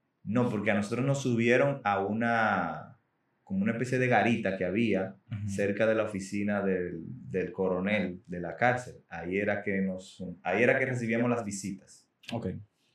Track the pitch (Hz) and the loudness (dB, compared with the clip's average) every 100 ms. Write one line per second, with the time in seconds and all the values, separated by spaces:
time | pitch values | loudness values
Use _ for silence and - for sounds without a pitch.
0 | _ _ 98 117 120 107 101 104 104 117 | _ _ -2 2 2 0 2 0 0 -2
1 | 135 135 131 113 117 127 139 139 101 98 | 0 0 2 2 6 6 4 2 0 2
2 | 98 110 117 117 107 98 85 78 - - | 0 0 2 2 4 2 0 -4 -12 -20
3 | _ _ _ _ - 95 104 113 123 127 | _ _ _ _ -6 -2 0 0 -2 0
4 | 127 117 104 113 98 95 90 98 113 95 | 4 4 4 2 0 -2 0 0 2 2
5 | 98 - - 101 101 98 101 101 110 110 | -2 -8 -10 -8 -6 -2 0 2 2 2
6 | 107 95 95 101 101 101 98 92 87 85 | 0 -4 -4 -2 0 0 0 0 -2 -6
7 | 82 - - 92 87 - 95 90 95 104 | -10 -12 -6 -4 -4 -2 0 0 0 0
8 | 92 90 - 90 85 - 120 123 - - | 0 -6 -10 -8 -6 0 2 2 -4 -16
9 | - 85 85 95 104 101 101 98 95 92 | -14 -10 -4 -2 0 -2 -2 0 0 -2
10 | - - 90 87 - 98 120 135 131 120 | -10 -14 -12 -8 -2 2 4 4 0 -2
11 | 113 113 123 117 101 98 98 98 - - | 0 0 2 0 -2 -6 -8 -8 -12 -20
12 | _ _ - 117 95 90 - _ _ | _ _ -10 -6 -6 -8 -12 _ _